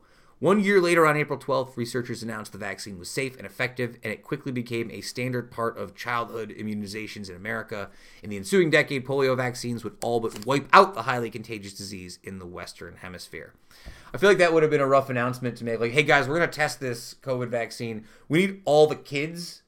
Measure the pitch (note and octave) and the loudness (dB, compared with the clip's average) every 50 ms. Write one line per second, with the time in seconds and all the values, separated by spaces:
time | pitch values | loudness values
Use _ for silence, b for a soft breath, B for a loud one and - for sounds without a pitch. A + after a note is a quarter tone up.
0 | b b b b b b b b B2+ E3 G3 G#3+ G3 G3 G3+ F#3+ F3 E3+ F3 E3+ | b b b b b b b b 2 2 4 4 4 4 4 4 4 6 6 6
1 | D#3+ D#3 D3 D3+ D3 D3 C#3+ B2+ - - C3+ C3+ B2+ B2+ - A#2+ A#2+ A#2+ - B2+ | 6 6 4 2 0 -2 -4 -6 -4 -2 -2 -2 -2 -4 -6 -8 -6 -4 -4 -6
2 | A#2+ B2 A#2 G2+ A2 A2+ A2 G#2+ G#2 - - F#2+ G#2 G2+ F#2+ - - A2 G2 F2 | -6 -6 -8 -8 -8 -8 -10 -10 -12 -12 -12 -10 -10 -10 -8 -10 -12 -14 -14 -14
3 | F2+ - - C#3+ C3+ C3 B2+ - G2+ G2 - - B2+ B2 B2 - B2+ A#2 A#2+ - | -14 -8 -6 -6 -6 -6 -8 -12 -16 -14 -6 -4 -4 -4 -2 -4 -6 -6 -6 -8
4 | - A2 G#2 - - - D3+ D3 - D3 B2 B2+ A#2 A#2+ A#2+ A#2 A2+ G#2 - G2+ | -8 -8 -8 -8 -8 -8 -8 -6 -6 -6 -6 -6 -6 -4 -4 -4 -4 -6 -8 -10
5 | G2+ - - B2 B2 B2+ B2 A#2+ A#2+ B2 - - A2+ A2+ - - G#2 F#2 - - | -12 -10 -8 -6 -6 -4 -4 -6 -6 -8 -6 -6 -4 -4 -4 -6 -10 -12 -12 -10
6 | - A#2+ A#2+ A#2+ A#2 G#2 A2 A#2 A2 G#2 G2 - G#2+ G#2+ G#2+ G#2+ G#2 F#2+ G2+ A2 | -6 -4 -4 -4 -4 -6 -8 -10 -10 -10 -10 -8 -6 -6 -6 -6 -6 -8 -8 -10
7 | A2 G#2 - G#2+ G2+ F#2 F2+ F2 F#2+ A2 A#2 A2+ G#2+ - A2+ G#2 G2+ b b b | -10 -10 -12 -12 -12 -14 -14 -12 -10 -8 -8 -8 -8 -8 -10 -10 -10 b b b
8 | b b b b - G#2+ G#2 G2 G2 - F#3+ G3 F3 D#3 D3 D3+ C#3+ C#3+ C#3+ C3 | b b b b -12 -8 -8 -8 -2 2 4 4 6 6 4 4 4 2 -2 -4
9 | B2 - C3+ C#3 C3+ C3 C3 B2 B2+ B2 A#2+ - - B2 A#2+ A2+ - G#2 - - | -4 -2 0 2 2 2 2 0 -2 -4 -6 -6 -6 -6 -6 -6 -8 -10 -8 -4
10 | - A#2 A#2+ A#2+ A2+ G#2+ - A2 G#2+ A#2+ C#3 C#3+ - - - - G3 F#3+ - A2 | -2 0 0 0 0 -2 -6 -6 -2 0 0 0 6 10 10 10 10 8 4 -2
11 | G#2+ C3 B2+ B2 A#2+ A2+ - A#2+ A#2 - A2+ G#2 G2 G2 - - G2+ F#2+ G#2 F#2 | -4 -2 -2 -2 -4 -6 -8 -10 -12 -10 -12 -12 -12 -12 -12 -12 -12 -10 -10 -12
12 | F2+ F2+ F2 - - - F#2+ F#2+ F2+ F2 F2 F2 F2+ - - - F#2 E2+ F2 F2 | -12 -14 -16 -16 -14 -14 -12 -12 -12 -12 -12 -12 -12 -14 -14 -16 -16 -16 -16 -16
13 | F#2 F#2 F2+ E2+ - - - E2 C#2+ - _ _ B B B B B B B B | -16 -16 -14 -16 -16 -14 -14 -16 -16 -16 _ _ B B B B B B B B
14 | B B - B2+ - F3+ F3+ F3 F3+ E3+ E3 D#3+ D#3 D3 D3 C#3+ C#3 C3 C#3 C3+ | B B -2 4 4 6 6 6 6 6 6 6 6 4 4 2 4 4 4 4
15 | C3 C3+ C3 B2 A#2+ B2 B2 B2+ B2+ A#2+ G#2+ - A#2 A#2 A#2 G#2+ A#2+ A#2+ A#2+ D3+ | 4 2 0 0 0 -2 -2 -4 -6 -6 -6 -6 -4 -4 -2 0 -2 2 2 2
16 | D3+ D3 D3+ C#3+ C3 B2+ D3 E3+ E3+ - - - D3+ C#3+ - - C3+ B2+ A#2 A#2+ | 4 6 4 4 4 2 2 0 0 0 0 -2 -2 -2 -2 -4 -6 -6 -6 -6
17 | - - - - - C#3 B2+ B2 B2 A2+ A#2 A#2 A2+ A2 - - B2 A2+ A2+ G#2+ | -10 -14 -18 -10 -6 -4 -4 -4 -4 -4 -4 -4 -6 -6 -8 -8 -8 -8 -8 -8
18 | A2 b b b b b C#3 E3 G3 G3 F#3+ - - C#3+ D3 D3+ D3+ D3+ C#3 A#2+ | -12 b b b b b 2 2 2 2 -2 -4 0 4 6 8 8 6 4 0
19 | - - C#3+ C#3+ D3 E3 E3+ E3+ F3 - - - _ | -6 -6 -4 -4 -4 -4 -6 -10 -12 -14 -16 -18 _